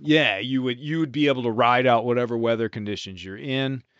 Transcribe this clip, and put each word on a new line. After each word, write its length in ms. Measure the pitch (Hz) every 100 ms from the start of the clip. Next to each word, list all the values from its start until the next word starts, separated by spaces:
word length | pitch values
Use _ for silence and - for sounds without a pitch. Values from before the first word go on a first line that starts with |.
yeah, 380 | 143 151 131 98
you 240 | 120 131
would, 180 | 127 120
you 180 | 147 160
would 120 | 160
be 160 | 123 147
able 160 | 127
to 60 | 120
ride 360 | 110 120 123 127
out 180 | 117
whatever 320 | 120 120 123 117
weather 320 | 117 117 113
conditions 560 | 117 104 101 - 92
you're 120 | 92 98
in 440 | 139 131 135 135 -